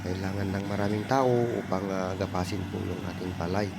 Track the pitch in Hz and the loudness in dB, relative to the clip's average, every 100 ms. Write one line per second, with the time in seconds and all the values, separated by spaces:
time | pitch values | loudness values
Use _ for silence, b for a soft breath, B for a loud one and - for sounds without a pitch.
0 | 92 92 95 98 98 95 101 101 101 107 | -2 -2 -2 -2 0 0 0 0 2 0
1 | 104 131 127 123 120 110 95 95 98 95 | 2 4 6 4 4 0 0 0 0 0
2 | 92 92 95 95 90 101 92 95 92 92 | -2 0 0 0 0 -2 -4 -4 -4 -4
3 | 87 90 92 92 85 98 104 | -4 -4 -4 -2 0 0 0